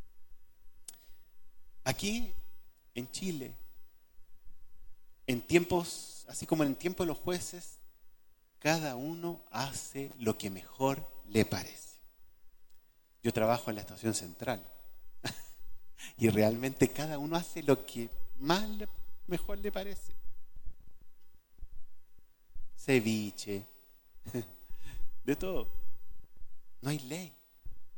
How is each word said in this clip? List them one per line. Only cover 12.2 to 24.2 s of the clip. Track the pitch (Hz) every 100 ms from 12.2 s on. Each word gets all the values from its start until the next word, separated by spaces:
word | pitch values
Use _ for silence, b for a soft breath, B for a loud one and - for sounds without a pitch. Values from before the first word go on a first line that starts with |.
| - - - - - - - _ _ _
Yo | 117
trabajo | 113 110 120 -
en | 104
la |
estación | 101 92 113
central | 104 87 - 123 104 - - - - - -
<laughs> | - - - - - - - - - -
y | 113
realmente | 101 107 117 131 131 135
cada | - 151 147
uno | 147 165
hace | 175 170
lo | 147 131 -
que | - 117 - - -
más | 139 185 214
le, | 214 214 - - - -
mejor | 170 - 202
le | 202
parece. | 196 196 190 - - - - - - - - - - - - - - - - - - - - - - - _ - - - -
Ceviche, | - 131 110 110 104 - - 101 - - - - - -